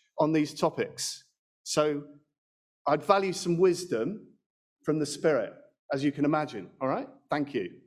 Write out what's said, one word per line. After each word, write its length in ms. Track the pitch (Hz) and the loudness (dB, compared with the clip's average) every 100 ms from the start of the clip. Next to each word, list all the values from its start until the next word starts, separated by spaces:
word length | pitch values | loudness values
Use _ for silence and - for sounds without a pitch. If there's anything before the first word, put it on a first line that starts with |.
| _ - | _ 0
on 140 | 156 | 2
these 220 | 160 151 | 2 0
topics. 680 | - 165 135 107 - - - _ _ _ _ - | 0 -2 0 -6 -6 -10 -10 _ _ _ _ -4
So 320 | 160 151 143 147 - _ _ _ _ _ _ - | 0 2 0 -6 -18 _ _ _ _ _ _ 0
I'd 160 | 156 | 0
value 300 | - 196 190 | 4 2 2
some 240 | 165 175 170 | -2 0 4
wisdom 720 | 185 175 - 113 131 214 - _ _ _ _ _ | 4 4 -2 -2 -2 -6 -14 _ _ _ _ _
from 140 | - 156 | -2 -2
the 80 | 147 | -2
Spirit, 460 | - 165 135 101 - - _ - | 0 2 2 0 -8 -20 _ -6
as 100 | 139 | 0
you 100 | 143 | 0
can 120 | 139 | 2
imagine, 440 | 143 156 151 113 90 - | 0 2 -2 -8 -12 -6
all 80 | 131 | -4
right? 200 | 190 - - _ | -2 -6 -16 _
Thank 240 | 147 139 | -4 -2
you. 160 | 123 92 - | -4 -6 -10